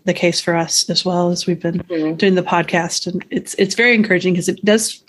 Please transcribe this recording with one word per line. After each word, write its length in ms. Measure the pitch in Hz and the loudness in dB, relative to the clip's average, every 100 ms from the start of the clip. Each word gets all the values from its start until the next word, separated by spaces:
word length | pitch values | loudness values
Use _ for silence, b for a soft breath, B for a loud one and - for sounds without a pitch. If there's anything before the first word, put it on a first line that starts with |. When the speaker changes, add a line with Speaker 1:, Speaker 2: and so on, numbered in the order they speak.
Speaker 1:
the 100 | 185 | -4
case 260 | 175 175 165 | 0 0 0
for 160 | - 170 | 0 -2
us 320 | 165 - - | 0 -2 0
as 160 | 165 | -2
well 260 | 185 180 175 | 0 0 0
as 160 | 175 - | 0 -2
we've 140 | 175 | -2
been 200 | 170 175 | -2 -4
Speaker 2:
Mm-hmm. 360 | - 165 156 160 | -4 -4 -2 2
Speaker 1:
doing 200 | 196 185 | 2 2
the 60 | |
podcast. 640 | 180 175 160 180 170 - 180 | 2 0 0 -2 -2 -4 -6
And 180 | 180 - | -6 -6
it's, 240 | 233 - | -8 -6
it's 200 | - 196 | -2 0
very 200 | - 240 | 2 4
encouraging 400 | 226 214 180 180 | 4 4 2 2
'cause 140 | 175 165 | 0 0
it 160 | - | -2
does 400 | 208 220 - - | 2 2 0 -8